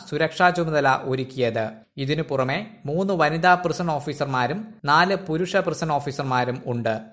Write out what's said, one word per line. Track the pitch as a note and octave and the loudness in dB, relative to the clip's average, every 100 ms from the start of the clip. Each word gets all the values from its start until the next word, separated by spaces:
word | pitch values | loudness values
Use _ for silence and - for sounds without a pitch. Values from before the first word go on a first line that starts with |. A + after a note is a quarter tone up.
സുരക്ഷാ | - D3 D#3+ - F3+ | -4 -2 -2 2 2
ചുമതല | F3 D#3+ D3+ C#3 C3 | 2 0 2 4 2
ഒരുക്കിയത്. | - C3 C3 C3 A#2+ A2+ A2 - _ C#3+ | 0 -4 -4 -2 0 0 -4 -8 _ -8
ഇതിനു | C3+ D3+ | -4 -2
പുറമെ | D3+ C3+ B2+ D#3 G#3+ - | -2 -2 0 -2 -6 -12
മൂന്ന് | C#3 D#3+ G3 | -6 -2 0
വനിതാ | F3+ D3+ E3 F3+ | 2 2 4 4
പ്രിസൺ | F3+ E3+ D#3 F3 | 4 2 -2 -2
ഓഫീസർമാരും | D3 D3+ C3+ C#3 B2+ B2 G3 - - | -2 -4 -4 -2 0 0 -2 -8 -8
നാല് | C#3+ D#3 F3+ F#3+ | 2 4 4 2
പുരുഷ | F#3+ D#3+ F3+ G3 | -2 -4 0 0
പ്രിസൺ | F3 D3+ D#3+ | 0 -2 -2
ഓഫീസർമാരും | C#3+ C#3+ C3+ C3+ B2+ B2 B2+ | -2 -2 -4 -2 0 0 -2
ഉണ്ട്. | B2+ A#2+ A2+ - - | -4 -4 -2 -4 -6